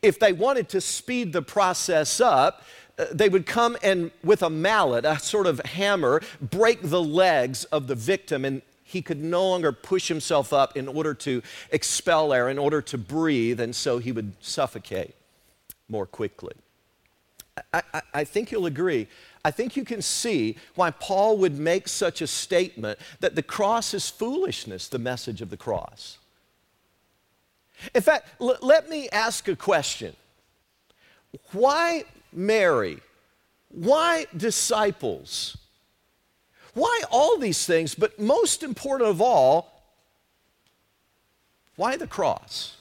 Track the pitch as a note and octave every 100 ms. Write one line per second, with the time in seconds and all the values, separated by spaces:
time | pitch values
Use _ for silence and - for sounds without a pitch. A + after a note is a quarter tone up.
0 | A3 - G#3+ F3+ A#3 C4+ G3 G3 - -
1 | - B3+ A3+ E3 C#3+ - F#3+ F3 - E3
2 | D3+ - B3 C#3+ D3 - - - - -
3 | D3+ D3 G#3+ F#3+ E3+ A3+ A#3 A#3 G3+ F#3
4 | E3 - D#3+ G#3 F3 D#3 F3 G#3+ E3 A#2+
5 | D3+ D3+ - G#3+ F#3 C3+ B2 E3 G3 G3+
6 | C#3 D3 - - C3+ F3 A3 A#3 E3+ E3+
7 | E3 D#3 F#3 D#3 B2 B2+ - D#3 C3 C3
8 | A2+ F#3+ - C#3+ C3+ C3+ _ _ _ F#3
9 | - D#3+ D#3 F3 F#3+ F#3 D#3+ B2 - F#3
10 | - D#3+ - D#3 C3+ - E3+ - C3+ C#3
11 | D#3 C#3+ - B2+ - - - D#3 - -
12 | - E3 D#3 C3 B2 C3+ C#3+ D3+ - C3+
13 | F#2 D3+ D#3+ C#3 A2+ A#2+ A#2 A#2+ - B2
14 | A#2 A2+ G#2 G2 - - C3+ - - F#2+
15 | F2+ - _ _ _ _ _ - _ A2
16 | F#2+ - G#2 - F2+ - _ _ _ _
17 | _ _ _ _ - - - E3 - -
18 | - D3 D3+ G#3 A3 A3+ F3 C#3+ F#3 C#3+
19 | G#2 - - _ D#3 - B3 C#4 B3 A3+
20 | - - A#3+ F#3 A2 G#2+ - - F3 -
21 | - F#3+ G#3 G#3+ F#3 C#3+ D#3 F3+ - -
22 | F#3 - D#3+ - - F3 F#3 - G#2+ G#2
23 | - - F#3 - - - G3+ A#3 A3 G3+
24 | - - A3+ C#4+ F#4 B2 - F#2 - B2+
25 | A#2+ B2 - G#2 G2+ G2+ - F#2+ - -
26 | - - _ _ _ _ _ _ _ _
27 | _ _ _ _ _ _ _ _ - B3+
28 | G#3 D4+ - _ B3 B3+ B3+ D#4+ D#4 D#4
29 | C4+ G#3 A3 - - F3+ - F3 C#3 -
30 | G#2 D2 _ _ _ _ _ _ _ _
31 | _ _ _ - _ F#3 B3 D4 E4+ E4+
32 | B3 - _ D#3+ G3 A3 F#3 C#3 G2 D2+
33 | _ _ _ _ _ _ _ - F3 D4
34 | E4 E4 D4+ E3+ A3 - - A3+ G#3 -
35 | B2+ E2 C#2 - - - _ _ _ _
36 | _ _ _ _ _ _ - A3 F4+ A#4
37 | F4+ A#3+ D4+ A4+ A#3+ E3 - E3 D#3+ -
38 | G#3+ - G#3+ D#4 G#4+ - D#4 A#3 C4+ C4+
39 | A#3 F3 A#3 G#3 C3 D#3 - _ _ _
40 | _ _ _ _ _ _ _ _ _ _
41 | _ _ _ _ _ _ _ - G#3 C4+
42 | - - D#3+ F#2+ - - - -